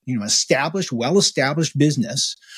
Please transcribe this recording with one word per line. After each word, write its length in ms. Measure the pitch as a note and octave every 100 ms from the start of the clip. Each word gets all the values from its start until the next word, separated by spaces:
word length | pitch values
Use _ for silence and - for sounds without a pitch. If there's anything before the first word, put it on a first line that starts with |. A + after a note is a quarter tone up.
| -
you 140 | A#2+
know, 40 |
established, 680 | G#2 - - C3+ D3+ F#3+ -
well-established 840 | A#2 A#2+ G3 - - C3 D3+ D#3 C#3
business, 560 | D3 B2+ - C3+ - - -